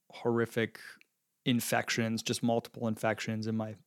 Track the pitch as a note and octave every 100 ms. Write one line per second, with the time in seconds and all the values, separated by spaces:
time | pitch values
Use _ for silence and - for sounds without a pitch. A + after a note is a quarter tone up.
0 | _ - B2 A#2 A2+ - A2+ - - -
1 | _ _ _ _ - A#2+ - A#2 - -
2 | A2+ A2+ - A#2+ A#2+ A#2 - - A#2 A2
3 | A2+ G#2+ - A2 A2 A2 A2 G#2+